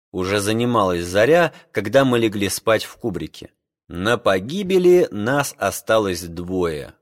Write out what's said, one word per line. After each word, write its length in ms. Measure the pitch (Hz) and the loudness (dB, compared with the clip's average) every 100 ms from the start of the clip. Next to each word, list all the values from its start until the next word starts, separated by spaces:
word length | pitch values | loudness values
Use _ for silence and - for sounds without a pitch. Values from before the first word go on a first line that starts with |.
| _ | _
Уже 280 | 90 92 104 | -6 -2 -2
занималась 640 | 101 113 120 117 95 87 87 | 0 0 0 2 2 0 -2
заря, 480 | 95 117 170 170 - _ | 2 4 4 2 -4 _
когда 320 | - 104 131 | -8 0 2
мы 160 | 135 120 | 4 2
легли 300 | 113 101 98 | 0 0 -4
спать 340 | - - 110 | -2 0 0
в 140 | - - | -2 -10
кубрике. 540 | 117 85 78 - - _ _ _ - | -8 -6 -8 -14 -20 _ _ _ -14
На 300 | 85 101 117 | -6 -2 0
погибели 880 | 104 95 107 185 185 190 180 180 165 | 2 0 -2 -6 0 2 6 6 4
нас 460 | 104 107 143 139 - | -2 -2 -2 -2 -4
осталось 640 | 98 - - 113 98 87 | -4 -4 0 0 0 -4
двое 720 | 87 82 87 92 85 76 64 - | -8 -10 -6 -2 -2 -4 -10 -18